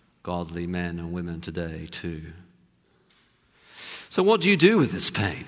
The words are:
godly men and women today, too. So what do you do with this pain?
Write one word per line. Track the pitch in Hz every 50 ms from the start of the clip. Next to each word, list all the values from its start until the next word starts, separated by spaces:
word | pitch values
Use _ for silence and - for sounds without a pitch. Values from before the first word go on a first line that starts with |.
| _ _ _ _
godly | - 92 90 87 87 80 82 87 87
men | 87 90 87 87 85 85 85
and | 85 85
women | 87 90 87 87 82 82
today, | - 92 82 87 85 80 80 80 85 -
too. | - - - 87 82 78 80 80 82 90 - _ _ _ _ _ _ _ _ _ _ _ _ _ _ _ _ _ _ _ _ _ _ _ _ _ - - - - - - - -
So | - 196
what | 185 202 226 196
do | 160 202
you | 202
do | 151 160 202 226 196
with | 135 -
this | 92 90 - -
pain? | - - 104 90 78 - -